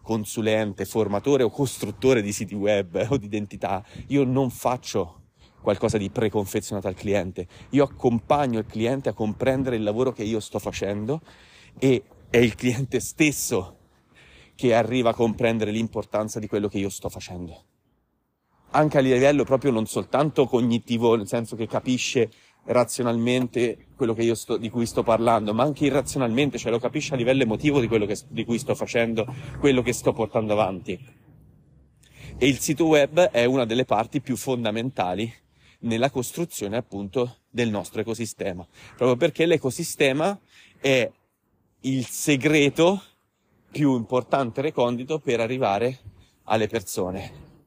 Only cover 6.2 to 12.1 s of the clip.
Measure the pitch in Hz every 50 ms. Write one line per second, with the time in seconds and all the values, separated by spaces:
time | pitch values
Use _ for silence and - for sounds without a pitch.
6.2 | 117 107 - 110 101 95 - 110 - - 113 101 90 101 92 - - 107 98 101
7.2 | 87 92 90 - 87 - - - - - - 135 143 135 - - - 127 117 117
8.2 | - - 151 143 147 131 117 110 110 - - 110 110 113 131 135 135 127 107 -
9.2 | 113 107 101 - - 123 131 135 135 131 123 113 107 104 104 113 127 131 120 -
10.2 | 113 104 113 107 104 - - 107 - 104 90 - - 95 101 104 107 110 143 165
11.2 | - - - - - - - - - - - - - 135 131 117 - _